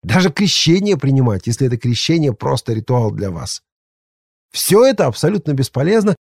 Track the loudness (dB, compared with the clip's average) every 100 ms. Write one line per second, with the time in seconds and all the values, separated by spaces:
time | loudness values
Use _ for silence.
0 | 0 0 0 0 -2 0 2 2 2 0
1 | 2 2 2 0 -4 -2 -2 0 -2 -2
2 | 0 0 0 -2 -4 -4 -2 -6 0 0
3 | 0 -4 -8 -8 -10 -12 _ _ _ _
4 | _ _ _ _ _ -8 2 4 4 2
5 | -2 0 -2 -2 -2 -2 -2 -2 0 2
6 | 0 -2